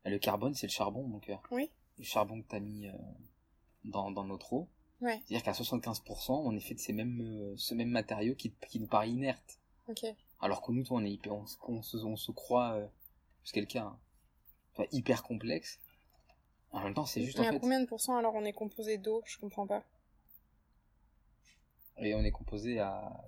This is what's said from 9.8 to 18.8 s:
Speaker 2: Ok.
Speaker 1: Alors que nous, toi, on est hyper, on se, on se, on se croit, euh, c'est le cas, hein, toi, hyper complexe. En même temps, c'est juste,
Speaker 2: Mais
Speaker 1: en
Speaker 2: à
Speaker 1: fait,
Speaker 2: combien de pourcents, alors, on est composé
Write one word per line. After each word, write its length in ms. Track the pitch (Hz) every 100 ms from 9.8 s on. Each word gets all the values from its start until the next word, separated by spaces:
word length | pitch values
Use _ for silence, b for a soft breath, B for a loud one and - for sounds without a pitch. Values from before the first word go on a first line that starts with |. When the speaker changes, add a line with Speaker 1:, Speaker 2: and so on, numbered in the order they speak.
| -
Speaker 2:
Ok. 180 | 220 226 214 _ -
Speaker 1:
Alors 220 | 98 95
que 100 | -
nous, 120 | 120
toi, 120 | 131 123
on 80 |
est 80 | 104
hyper, 220 | 101 104
on 120 | 104 107
se, 100 | - -
on 140 | 113
se, 160 | 107 117
on 180 | 110 110
se 160 | -
croit, 440 | 117 - 123 123 110
euh, 100 | 104 - - _ _ _
c'est 160 | - -
le 60 | 101
cas, 180 | 123
hein, 140 | 107 - _ _ _ _ - _ _
toi, 120 | - -
hyper 300 | 139 120 120
complexe. 560 | - 113 113 160 - - - _ _ _ _ _ _ _ _
En 120 | 196
même 100 | 196
temps, 140 | 202 -
c'est 160 | -
juste, 160 | 247 135
Speaker 2:
Mais 80 | 226
Speaker 1:
en 20 |
Speaker 2:
à 40 |
Speaker 1:
fait, 80 | -
Speaker 2:
combien 200 | 240 262
de 60 | 247
pourcents, 300 | 220 - 247
alors, 180 | 226
on 100 | 214
est 80 | 208
composé 460 | 202 214 -